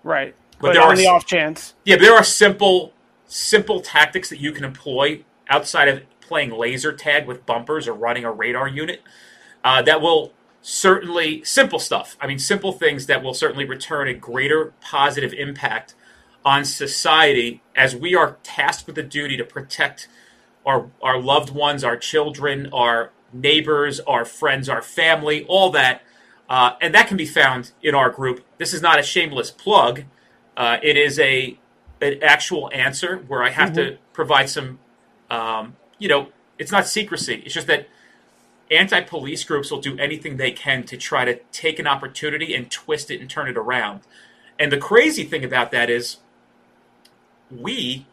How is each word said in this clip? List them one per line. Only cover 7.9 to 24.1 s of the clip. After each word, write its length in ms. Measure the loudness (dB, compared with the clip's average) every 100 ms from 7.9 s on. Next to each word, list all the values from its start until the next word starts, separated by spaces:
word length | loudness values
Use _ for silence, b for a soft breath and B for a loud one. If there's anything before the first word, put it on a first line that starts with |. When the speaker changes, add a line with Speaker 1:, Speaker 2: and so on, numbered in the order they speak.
Speaker 2:
running 300 | -6 -4 -4
a 60 | -6
radar 380 | -4 -4 -4 -6
unit, 340 | -6 -8 -10 b b b b b b
uh, 180 | 2 4
that 180 | 4 4
will 320 | 4 2 0 _ _ _
certainly, 800 | -10 2 4 4 0 -2 -2 -4
simple 340 | -2 2 2 0
stuff. 380 | -4 -4 -6 -10
I 60 | -8
mean, 120 | -6
simple 340 | -2 -2 -2
things 340 | 0 0 0 -2
that 160 | -2
will 120 | -2
certainly 300 | -2 -4 -2
return 440 | -8 -10 -8 -6 -4
a 60 |
greater 580 | -8 -8 -4 0 0 0 _
positive 520 | -6 0 2 0 -6
impact 640 | -8 -12 -6 -6 -6 -12 _ b b b b
on 200 | 0 2
society 1000 | 0 -6 -8 -4 2 4 4 2 -2 -8 _
as 220 | 0 0 0
we 180 | 0
are 220 | 2 2 -2
tasked 440 | -12 -4 -4 -4 -12
with 100 | -12
the 60 |
duty 340 | -8 -8 -6 -8
to 80 |
protect 640 | -8 -12 -14 -4 -4 -4 -20 b b b b b -2
our, 240 | -2 -4 _
our 160 | -4 -2
loved 320 | 2 0 0
ones, 320 | -4 -2 -2
our 120 | -4 -4
children, 720 | -2 -2 -2 -4 -6 -6 -6
our 380 | 0 0 0 -4 _ _
neighbors, 680 | -2 2 2 2 0 0 -4
our 240 | -2